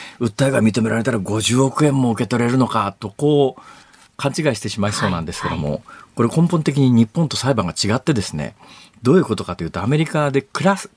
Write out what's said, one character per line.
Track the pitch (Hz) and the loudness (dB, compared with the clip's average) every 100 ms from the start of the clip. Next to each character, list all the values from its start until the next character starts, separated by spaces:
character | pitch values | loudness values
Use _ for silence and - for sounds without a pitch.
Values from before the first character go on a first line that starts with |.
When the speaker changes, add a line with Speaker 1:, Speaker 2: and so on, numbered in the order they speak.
| - - | -18 -4
Speaker 1:
訴 | 120 - 139 | -4 0 0
え | |
が | 135 | 4
認 | 110 110 | 2 2
め | 110 | 0
ら | 117 | 0
れ | |
た | 120 | 0
ら | 117 | -2
五 | 92 110 | -2 -2
十 | 98 123 | 0 2
億 | 135 - | 2 2
円 | 151 135 | 2 4
も | 123 | 0
受 | 110 | 0
け | 113 | -2
取 | 120 | 0
れ | 120 | 2
る | 131 | 2
の | 120 | 2
か | 110 101 - | 0 -4 -6
と、 | 104 | -12
こ | - 147 147 131 - | -2 2 4 2 0
う、 | - - - - _ - | -18 -20 -20 -20 _ -6
勘 | 139 | -4
違 | 151 151 | -2 -2
い | |
し | 113 | -2
て | 110 | -6
し | - | -4
ま | 101 | -2
い | |
そ | 104 101 | -2 -2
う | |
な | 85 | -2
ん | |
で | 82 | -6
す | - | -6
け | - | -6
ど | 85 | -4
も、 | 73 | -4
Speaker 2:
は | |
い、 | |
は | 73 | -6
い。 | - - - | -10 -20 -10
Speaker 1:
こ | - | -2
れ | 117 | 0
根 | 160 170 | 2 2
本 | 175 | 2
的 | 151 139 | 0 2
に | 131 | 4
日 | 117 113 | 4 2
本 | 170 156 | 0 -2
と | - | -2
裁 | 131 | 0
判 | 117 87 | 0 -2
が | |
違 | - 98 120 | -4 -2 0
っ | |
て | - | 0
で | 123 | -2
す | - | -4
ね、 | 76 71 - - - - _ | -8 -8 -12 -20 -20 -20 _
ど | 120 | 2
う | 180 | 2
い | |
う | |
こ | 147 | 2
と | 101 | -4
か | 90 87 | -6 -8
と | |
い | 82 | -6
う | |
と、 | 85 | -4
ア | 104 | -2
メ | 151 | 0
リ | 160 | 0
カ | 156 143 | -2 0
で | 135 | -2
ク | - - | -4 -2
ラ | 175 190 | 0 0
ス、 | - | -6